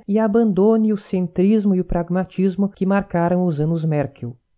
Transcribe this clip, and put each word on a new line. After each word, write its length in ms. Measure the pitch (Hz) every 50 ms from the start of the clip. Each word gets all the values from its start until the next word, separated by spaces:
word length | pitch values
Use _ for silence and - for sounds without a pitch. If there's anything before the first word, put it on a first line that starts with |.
| - -
e 100 | 202 220
abandone 720 | 220 220 202 233 233 220 185 175 196 220 226 226 220 214
o 60 | 214 202
centrismo 800 | - - - 185 180 165 - - 180 202 220 220 196 208 190
e 40 | 185
o 60 | 175
pragmatismo 840 | - - 175 170 170 170 185 185 - - - 185 196 175 190 202 196
que 180 | - - 190
marcaram 600 | 190 196 202 196 - - 170 170 175 180 180 180
os 160 | 180 156 143
anos 240 | 151 156 165 165 156
Merkel. 500 | 160 151 147 139 139 - - - 120 120 _ _ _ _